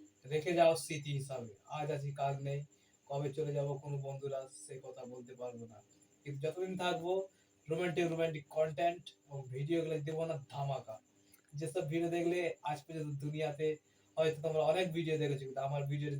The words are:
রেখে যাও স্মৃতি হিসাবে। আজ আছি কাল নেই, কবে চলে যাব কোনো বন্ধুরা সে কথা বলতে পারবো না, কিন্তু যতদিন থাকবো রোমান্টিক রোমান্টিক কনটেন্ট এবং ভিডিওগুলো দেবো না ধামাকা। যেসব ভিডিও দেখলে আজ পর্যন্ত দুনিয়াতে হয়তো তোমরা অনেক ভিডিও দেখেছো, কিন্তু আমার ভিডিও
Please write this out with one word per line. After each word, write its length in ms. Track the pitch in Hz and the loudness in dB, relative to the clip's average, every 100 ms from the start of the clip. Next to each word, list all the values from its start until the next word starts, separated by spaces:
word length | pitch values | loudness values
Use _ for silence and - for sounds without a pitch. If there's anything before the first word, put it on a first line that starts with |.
| - _ 131 | -20 _ -2
রেখে 180 | 151 175 170 | 0 2 8
যাও 140 | 165 165 | 8 8
স্মৃতি 280 | - 156 143 139 | 2 -4 -2 -2
হিসাবে। 320 | 123 131 220 - - 151 | -2 -6 -8 -12 -10 -4
আজ 100 | 151 143 | -2 -2
আছি 140 | 139 139 | -2 0
কাল 140 | 139 139 139 | 0 0 -2
নেই, 120 | 143 147 _ _ _ - | -4 -6 _ _ _ -6
কবে 200 | 139 143 151 | -2 -2 0
চলে 140 | 147 143 | 0 0
যাব 120 | 143 139 | 0 -2
কোনো 140 | 143 139 135 | -4 -4 -4
বন্ধুরা 340 | 139 139 135 135 - | -6 -4 -4 -6 -14
সে 120 | - 135 131 | -14 -12 -12
কথা 180 | 127 120 | -12 -12
বলতে 200 | 127 120 120 | -12 -12 -8
পারবো 220 | 123 117 113 | -8 -8 -12
না, 80 | 107 - _ _ _ | -16 -20 _ _ _
কিন্তু 180 | 143 139 156 | -10 -4 -4
যতদিন 280 | 175 185 180 | -2 -4 0
থাকবো 300 | 180 165 170 190 190 _ _ _ - | 0 0 0 0 -2 _ _ _ -4
রোমান্টিক 380 | 165 180 160 170 | 0 2 2 2
রোমান্টিক 320 | 165 165 156 - 156 | 2 0 0 -4 0
কনটেন্ট 460 | 156 156 170 175 - - - | 0 4 2 2 -10 -20 -12
এবং 140 | 139 127 131 | -10 -6 -4
ভিডিওগুলো 400 | 147 170 156 156 147 | 0 2 2 -2 -2
দেবো 160 | 160 165 | -2 -2
না 60 | 147 - | -4 -6
ধামাকা। 420 | 139 139 131 - 110 _ _ _ - _ 147 | -4 -2 -2 -6 -16 _ _ _ -20 _ -6
যেসব 240 | 156 185 147 | -2 -2 0
ভিডিও 180 | 165 170 170 | 0 2 2
দেখলে 240 | 170 180 165 - - | 2 2 0 -2 -4
আজ 100 | 147 - | -4 -6
পর্যন্ত 260 | 160 151 139 147 | -6 -4 -4 -4
দুনিয়াতে 420 | 151 156 139 156 151 _ _ _ - | -2 -2 2 0 0 _ _ _ 2
হয়তো 200 | 160 147 160 | 2 4 2
তোমরা 160 | 156 156 | 4 6
অনেক 160 | 180 180 165 | 6 4 2
ভিডিও 180 | 160 156 | 0 2
দেখেছো, 220 | 147 135 - | 2 0 -2
কিন্তু 140 | 135 139 | -2 0
আমার 140 | 147 139 | 0 0
ভিডিও 200 | 147 147 139 | -2 -2 0